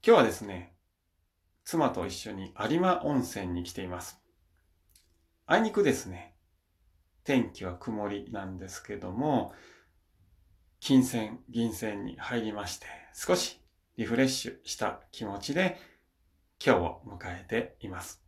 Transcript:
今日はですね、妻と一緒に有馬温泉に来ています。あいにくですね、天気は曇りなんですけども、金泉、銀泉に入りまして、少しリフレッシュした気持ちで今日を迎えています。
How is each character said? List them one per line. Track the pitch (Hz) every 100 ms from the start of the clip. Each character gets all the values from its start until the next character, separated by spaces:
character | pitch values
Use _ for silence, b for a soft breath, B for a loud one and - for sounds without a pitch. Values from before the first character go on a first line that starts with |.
| -
今 | 220
日 |
は |
で | 113
す | 90
ね、 | 104 92 87 _ _ _ _ _ _ _ _ _
妻 | - 165 135
と | - 95
一 |
緒 | 90 113
に | 98 95 - 107
有 | 160
馬 | 185 180
温 | - 139
泉 | 117 - 92
に | 87
来 | 87
て | -
い | 92
ま | 90
す。 | - - _ _ _ _ _ _ _ _ _ _ _ _ -
あ | 180
い |
に | 220
く | 202
で | 165
す | - 92
ね、 | 90 - _ _ _ _ _ _ _ _ _
天 | - 131 104
気 | -
は | 92
曇 | 90 - 107 104
り | 101 101
な | 104
ん | 95 92
で | 95
す | -
け | - 101
ど | 92
も、 | 95 147 131 - B B B B _ _ _ _ _ _ _ _ _
金 | - 135
泉、 | - 120 107 113 -
銀 | 117 117
泉 | 104 110 101
に | 101 85
入 | - 120
り | 110
ま | 107 92
し | -
て、 | - - -
少 | - -
し | 185 - - _ _ _ -
リ |
フ | 107
レ | 117
ッ | 131
シ | - -
ュ | -
し | - -
た | 104 - -
気 | -
持 | 104 101
ち | -
で | 147 185 B B B B _ _ _ _ _
今 | -
日 | 101
を | 85 - -
迎 | - -
え | 87 -
て | 110 - -
い | 101
ま | 90
す。 | - -